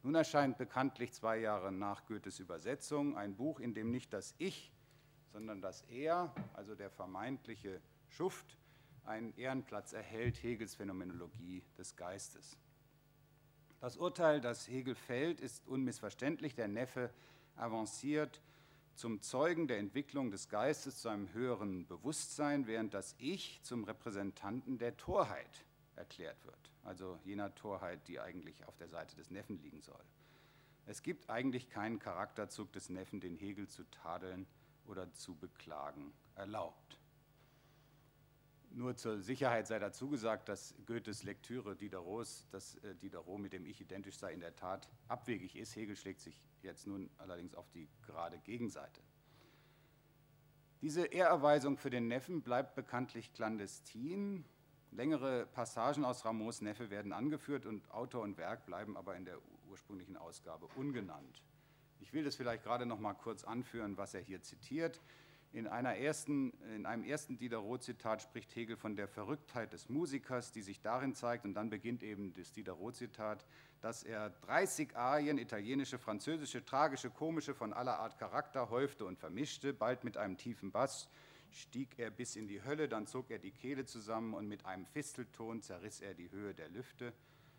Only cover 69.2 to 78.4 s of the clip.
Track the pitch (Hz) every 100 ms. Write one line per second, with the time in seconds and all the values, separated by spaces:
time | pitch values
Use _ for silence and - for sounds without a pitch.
69.2 | 104 151 - 123 110 85 - 139 170 135
70.2 | - 123 113 117 98 98 104 123 135 117
71.2 | 120 120 104 95 110 107 117 120 107 104
72.2 | 98 85 85 - 95 85 107 127 117 107
73.2 | 107 104 - - - - 110 117 - 110
74.2 | 104 - 90 147 190 - 147 117 123 151
75.2 | 147 143 - 107 104 135 131 127 - 104
76.2 | - 160 139 123 - 135 151 135 120 -
77.2 | 160 165 147 131 110 - 127 90 113 -
78.2 | 104 117